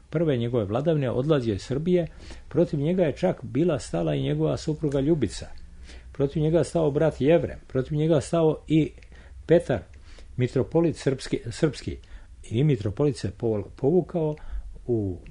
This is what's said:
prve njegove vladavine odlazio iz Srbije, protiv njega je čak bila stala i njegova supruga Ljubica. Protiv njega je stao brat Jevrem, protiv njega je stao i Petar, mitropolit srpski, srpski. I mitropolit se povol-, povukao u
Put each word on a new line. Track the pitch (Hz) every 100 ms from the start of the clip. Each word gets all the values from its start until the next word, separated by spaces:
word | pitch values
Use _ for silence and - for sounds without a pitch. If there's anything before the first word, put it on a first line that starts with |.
| -
prve | 156 160 123
njegove | 117 123
vladavine | 98 113 156 156 135
odlazio | 110 143 147 117
iz | 98
Srbije, | - 131 170 180 160 - - - -
protiv | 147 175 143
njega | 147 185
je | 160 -
čak | 165 156
bila | 113 123 175 135
stala | - 165 160
i | 147
njegova | 135 151 151 143
supruga | - 151 151 139
Ljubica. | 139 165 107 - - - - - - - -
Protiv | - 139 160
njega | 151 165
je |
stao | 135 170 156
brat | 143 160 -
Jevrem, | 139 170 123 - -
protiv | 131 127 151
njega | 160
je | 170
stao | - 165 160 151 -
i | 156 143 - - - - - -
Petar, | 170 175 123 - - - - - -
mitropolit | 123 135 - 165 170 -
srpski, | 139 131 - - 120
srpski. | - 160 - - 67 - - - - -
I | 113
mitropolit | 151 117 104 95 147 120
se | 104 -
povol-, | 117 104 95 -
povukao | 135 180 - 175 156 151 - - - - -
u | 117 98 82 -